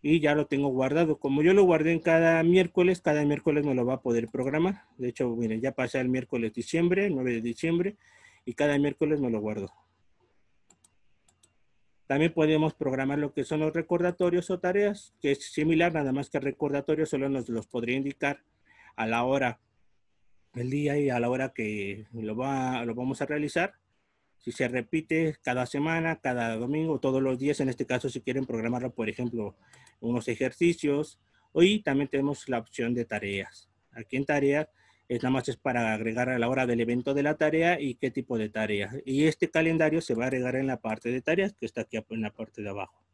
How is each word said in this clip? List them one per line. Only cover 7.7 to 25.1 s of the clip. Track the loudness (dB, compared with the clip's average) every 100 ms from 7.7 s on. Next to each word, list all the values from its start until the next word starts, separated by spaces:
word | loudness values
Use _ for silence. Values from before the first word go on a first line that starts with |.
| 0 -2 -6 _ -20 -20 _
y | -12
cada | 0 2 2
miércoles | 0 0 0 2
me | 0
lo | -2
guardo. | -2 -4 -8 _ _ _ _ _ _ _ _ _ _ _ _ _ _ _ _ _ _ _ _ _ _ _ -2
También | 2 2
podemos | 4 4 4 2
programar | -2 -4 -2 -2 -2
lo | -2
que | -4
son | -4 -2
los | 0
recordatorios | -2 -2 0 0 0 0 0 -2
o | -2
tareas, | 0 2 0 -2 -14 _
que | 0
es | 0 -2
similar, | -2 2 4 4
nada | 2 -2
más | -2 -2
que | -2
el |
recordatorio | -2 -2 -2 -2 0 0 0
solo | 0 -2
nos | -2 -4
los | -6
podría | -4 -6 -2 -2
indicar | -4 -2 -4 -4 _ _ _ _ -16
a | -6 -2
la | 0
hora, | 2 2 0 -2 _ _ _ _ _ _ _ _ _
el | -8 -4
día | -2 0 2
y | 2
a | 2
la | 0
hora | 0 -2
que | -4 -6 -4 -6 -10 -12
lo | -10 -6
va, | -4 -4 -2 -2 -4
lo | -4
vamos | -4 -6 -4
a |
realizar. | -4 -2 -2 -2 -2 _ _ _ _ _ _ _
Si | -12
se | -4 -2
repite | -2 -2 -4 -2